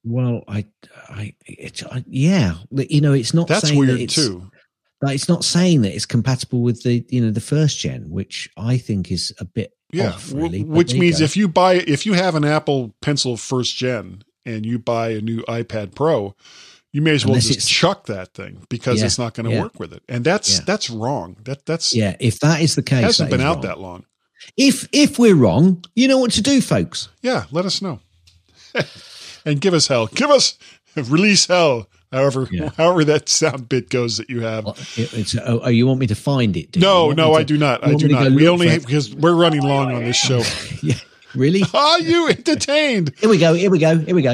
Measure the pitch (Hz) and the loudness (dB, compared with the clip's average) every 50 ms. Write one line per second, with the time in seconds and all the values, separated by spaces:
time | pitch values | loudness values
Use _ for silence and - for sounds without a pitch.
0 | _ 117 117 127 127 123 120 104 - - 101 104 98 _ _ _ - _ _ - | _ -6 -4 -2 -2 -2 -2 -4 -8 -8 -8 -8 -8 _ _ _ -20 _ _ -20
1 | - - - 104 107 104 _ _ _ - - - - - - - - - - 127 | -20 -18 -14 -14 -14 -14 _ _ _ -20 -20 -18 -18 -16 -14 -14 -14 -10 -10 -10
2 | - - - 135 139 170 196 185 - - - 87 - - - 135 131 - 160 147 | -10 -6 -4 0 2 2 2 2 2 0 -2 -6 -12 -8 -6 -6 -4 0 0 2
3 | 151 147 139 135 117 - - 165 170 165 165 208 - 147 147 143 135 131 127 123 | 4 4 2 2 0 0 0 0 0 2 0 0 0 2 2 4 4 4 2 0
4 | 123 - - 160 151 113 92 90 95 98 _ _ _ _ _ _ _ _ _ _ | -2 -2 -2 -2 -2 -2 -4 -8 -16 -20 _ _ _ _ _ _ _ _ _ _
5 | 135 139 135 139 - - 170 - - - - 170 185 185 170 139 107 95 - 104 | -4 -4 -4 -4 0 0 0 0 0 -2 0 2 2 4 4 2 2 0 -2 -6
6 | - _ - 120 104 135 127 - - _ - 123 120 120 113 - - 127 120 120 | -8 _ -2 -2 0 0 -4 -4 -4 _ -4 -2 0 -2 -2 -2 -2 -2 -2 -2
7 | 120 _ 131 123 117 110 104 113 - - 143 151 156 143 - - - - 131 123 | -2 _ -2 0 0 0 -2 -4 -4 -2 0 0 0 0 0 -2 -6 -8 -8 -8
8 | 110 73 82 98 92 _ - - - - _ - 104 120 127 127 - - 107 98 | -12 -8 -8 -8 -8 _ -12 -14 -14 -14 _ -8 -4 -2 -2 -2 -2 -4 -4 -4
9 | 87 - 92 85 - - - - 95 90 _ 113 - - _ _ _ _ - 175 | -4 -4 -6 -6 -6 -10 -10 -14 -16 -10 _ -8 -8 -8 _ _ _ _ -4 -4
10 | - - 85 90 - - 135 143 160 170 170 196 - 160 151 165 175 120 123 - | -4 -4 -4 -8 -12 -10 -6 -6 -6 -4 -4 -6 -6 -2 0 0 0 2 0 2
11 | 180 170 156 151 156 143 - 185 214 185 156 180 180 185 180 180 170 160 143 135 | 2 2 2 2 0 0 2 0 0 2 2 2 4 4 4 2 2 0 -2 -2
12 | - 214 196 175 190 185 160 156 147 147 151 156 - - 143 135 123 110 _ _ | 0 0 0 2 2 0 0 0 0 2 0 0 0 0 -2 -2 -4 -6 _ _
13 | - 147 147 135 - 131 120 107 - - 135 127 120 - - - 127 127 123 110 | -4 -4 -2 -2 -2 -4 -4 -6 -6 -4 -4 -2 -2 -4 -6 -4 -4 -4 -4 -6
14 | 92 92 92 101 - _ _ _ _ 127 113 110 107 113 120 117 113 127 117 117 | -8 -12 -18 -20 -20 _ _ _ _ -10 -10 -8 -6 -6 -6 -4 -4 -4 -2 -2
15 | 113 113 113 107 107 113 113 113 - - 117 117 113 - - 110 104 95 - - | -2 -4 -4 -4 -4 -4 -6 -6 -6 -6 -6 -6 -8 -6 -8 -8 -8 -10 -6 -2
16 | 143 160 156 117 101 98 - _ _ - - - - - - _ _ _ - 143 | 0 0 0 0 -2 -6 -10 _ _ -20 -20 -20 -20 -20 -20 _ _ _ -4 -2
17 | 151 160 151 139 107 107 - 127 - - - - - - - - - 175 196 - | 0 2 2 2 2 2 2 2 2 0 -2 -2 -2 -2 0 2 2 0 0 -2
18 | _ - 107 95 92 - _ - 95 95 95 95 95 _ 123 113 - 131 120 104 | _ -10 -10 -10 -10 -14 _ -18 -16 -16 -18 -20 -12 _ -10 -6 -2 -2 0 0
19 | 110 - - - 120 113 - - 113 113 110 110 - 226 _ - - 80 - - | 0 -2 -2 -4 -6 -8 -8 -6 -4 -2 -2 -2 -4 -6 _ -14 -14 -14 -14 -20
20 | _ - 127 120 120 156 185 214 - - - - - - 202 208 - - 117 110 | _ -8 -8 -2 -2 0 -2 0 0 -2 -2 0 0 -4 -4 -4 -4 -8 -6 -6
21 | 110 127 143 117 85 90 92 _ 110 123 139 _ _ - 160 165 - - 127 117 | -4 -4 -4 -6 -8 -12 -16 _ -12 -12 -12 _ _ -8 -6 -4 -4 -2 0 0
22 | 107 98 87 - - 120 - - - 151 165 147 165 143 - 143 - - 135 127 | 0 -2 -4 -2 -2 -2 -2 0 0 0 2 2 0 0 0 -2 -2 0 0 2
23 | 120 226 233 - 160 135 135 127 131 147 165 139 123 95 80 73 98 90 87 92 | 2 2 2 0 0 0 0 0 0 0 -2 -2 -4 -8 -8 -10 -12 -14 -16 -18
24 | - _ _ _ _ _ _ _ - - _ - 269 277 196 - - - - 277 | -20 _ _ _ _ _ _ _ -20 -10 _ 2 2 2 2 0 -6 -2 2 2
25 | 294 - - - 240 220 190 151 120 95 82 117 165 190 180 175 - - _ 226 | 2 2 4 4 6 6 8 6 6 4 4 4 4 4 4 0 -6 -6 _ 0
26 | 262 269 269 262 254 233 - 220 202 277 285 262 - - 156 101 82 - - - | 2 4 4 2 2 0 -2 -2 0 2 2 2 2 2 0 -2 -2 -4 -8 -12
27 | - - _ _ - 247 254 165 107 - 131 165 185 190 - - 196 185 139 98 | -14 -14 _ _ -4 -4 -4 -4 -6 -4 -6 -4 -4 -4 -4 -6 -6 -8 -10 -12
28 | _ _ _ _ _ _ _ _ _ _ _ _ - - - 240 - - - - | _ _ _ _ _ _ _ _ _ _ _ _ -20 -10 -6 -6 -6 -6 -10 -20
29 | - - - - - - - - _ 151 147 139 139 196 175 156 - - 139 120 | -20 -20 -20 -20 -20 -20 -20 -10 _ -4 -4 0 0 0 2 2 2 2 0 -2
30 | 110 110 - - 262 294 285 254 - - - _ - - - _ _ _ _ 160 | -2 -2 -2 -2 2 4 4 4 4 0 -4 _ -20 -20 -20 _ _ _ _ -8
31 | 131 117 143 165 196 214 202 - - - 180 180 170 151 127 117 104 _ _ _ | -4 0 2 2 4 4 2 2 2 2 2 2 4 2 0 -2 -6 _ _ _
32 | _ _ - 131 139 139 123 131 131 - 180 175 151 147 - - 160 175 185 170 | _ _ -2 0 0 0 0 -2 -4 -4 -4 -6 -6 -6 -2 2 2 2 4 4
33 | 151 147 151 147 - - - - 156 131 123 135 123 113 135 127 117 - - 123 | 2 2 2 0 0 -2 0 0 0 0 -2 -4 -6 -4 -4 -4 -2 -2 -4 -2
34 | 120 117 104 107 110 - 127 117 113 113 110 110 107 107 - - 139 - - 113 | -2 -2 -4 -8 -8 -8 -8 -6 -6 -4 -6 -6 -8 -8 -12 -12 -16 -10 -6 -6
35 | 113 - - 117 104 - - - - 127 117 113 - 127 120 113 123 131 135 131 | -6 -4 -4 -6 -6 -4 -4 -4 -2 -2 -2 0 2 2 4 4 4 2 2 0
36 | 135 101 104 - - 147 139 131 120 104 87 87 76 _ - 180 180 196 196 180 | 0 -2 -2 -2 -2 -2 0 0 0 0 -2 -4 -8 _ 0 2 4 6 6 4
37 | 165 151 147 160 160 156 156 156 156 143 151 147 147 139 120 - - 143 147 151 | 4 4 4 4 4 4 4 4 4 2 2 2 2 2 0 2 2 2 2 4
38 | 156 147 143 127 139 131 135 143 156 170 180 175 175 165 156 160 139 120 139 151 | 4 4 4 4 4 4 6 6 6 6 6 4 4 2 2 2 0 -2 -2 -2
39 | 135 107 - 139 147 170 175 165 170 165 156 147 139 139 139 139 135 131 127 120 | -2 -4 -4 0 2 2 4 4 4 2 2 2 0 0 0 0 0 -2 -4 -4
40 | 117 120 123 - - 127 131 120 110 - - - - - - - - 151 123 - | -4 -2 -2 -2 0 0 0 0 0 -2 -6 -8 -12 -12 -10 -6 -2 -2 -2 -4
41 | - _ _ _ - - - 127 131 147 180 196 190 - - 262 285 302 330 359 | -6 _ _ _ -20 -10 -2 0 2 2 4 2 0 2 2 2 2 4 2 2
42 | 330 330 339 349 330 294 - - - 330 311 220 - - 285 302 302 285 240 202 | 2 2 2 2 2 0 -2 0 0 -2 -2 -2 -2 0 0 0 2 2 0 0
43 | 165 139 - - - 220 214 160 165 165 160 170 185 202 185 160 160 160 165 165 | -2 -2 -4 0 2 4 4 6 4 4 4 2 2 2 2 4 4 4 2 2
44 | 156 160 180 175 135 127 | 0 0 0 2 2 2